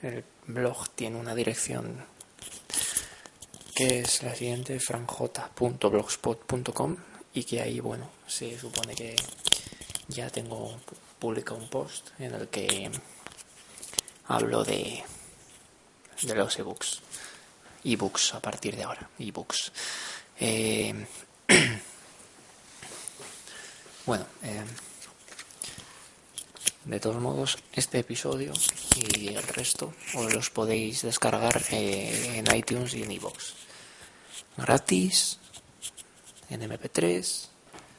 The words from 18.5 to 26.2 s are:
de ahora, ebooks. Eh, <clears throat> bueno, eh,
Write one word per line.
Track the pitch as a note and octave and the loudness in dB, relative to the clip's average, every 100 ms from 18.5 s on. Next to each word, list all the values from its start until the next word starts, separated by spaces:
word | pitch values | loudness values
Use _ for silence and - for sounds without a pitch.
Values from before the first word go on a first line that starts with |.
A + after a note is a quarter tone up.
| - A2 G#2+ | -2 -4 -4
de | |
ahora, | - A2 - - | -6 -6 -10 -10
ebooks. | A2+ - - - - - - - - - - - | -8 -6 -2 -2 -2 -4 -6 -6 -8 -10 -14 -2
Eh, | A#2 A2 A2 A2 G#2+ G#2+ G#2 - - - - | 0 2 4 2 2 -2 -8 -12 -16 -6 8
<clears throat> | F3+ C3 A2 - - - - - - - - - - - - - - - - - - - - - - | 10 10 2 -6 -16 -18 -20 -20 -20 -20 -20 -20 -16 -14 -10 -10 -10 -14 -14 -14 -14 -14 -16 -18 -8
bueno, | - A2 - - | 0 0 0 -10
eh, | B2+ G#2+ G#2+ A#2+ - - - - - - - - - - - - - - | -8 -6 -6 -10 -12 -14 -16 -18 -18 -16 -16 -10 -10 -10 -14 -18 -20 -20